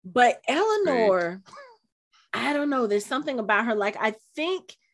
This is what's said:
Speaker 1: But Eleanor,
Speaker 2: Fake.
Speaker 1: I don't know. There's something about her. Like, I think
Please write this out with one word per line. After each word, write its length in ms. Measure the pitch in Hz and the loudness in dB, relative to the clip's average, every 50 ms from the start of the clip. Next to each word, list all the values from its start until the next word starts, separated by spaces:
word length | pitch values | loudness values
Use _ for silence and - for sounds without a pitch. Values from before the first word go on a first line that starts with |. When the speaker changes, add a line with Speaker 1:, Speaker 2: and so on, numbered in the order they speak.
| - | -12
Speaker 1:
But 360 | 185 175 247 247 233 - - - - | -2 2 4 4 4 4 0 -2 -2
Eleanor, 920 | 262 330 415 440 427 415 392 330 262 240 220 202 185 180 175 170 180 196 190 | 0 0 2 2 2 0 0 0 2 2 4 4 2 2 0 -2 -6 -8 -14
Speaker 2:
Fake. 80 | - - 571 554 508 453 _ _ _ _ _ _ _ _ _ _ _ - | -20 -20 -20 -20 -20 -20 _ _ _ _ _ _ _ _ _ _ _ -8
Speaker 1:
I 200 | - 240 277 294 | -6 -2 -2 -2
don't 180 | 285 294 294 | 0 0 0
know. 160 | 269 254 240 | 0 0 0
There's 200 | 208 202 208 202 | 2 0 0 -2
something 320 | - 262 269 294 302 262 233 | -2 -6 -4 -4 -4 -4 -4
about 260 | 208 196 208 202 226 | 0 0 2 2 2
her. 80 | 240 220 | 0 0
Like, 220 | 208 196 208 208 - | 0 0 -2 -2 -2
I 160 | 214 220 214 - _ _ - | -2 -4 -4 -4 _ _ -8
think 380 | 294 311 349 381 349 - - - _ _ _ | -6 -4 -4 -4 -6 -8 -12 -20 _ _ _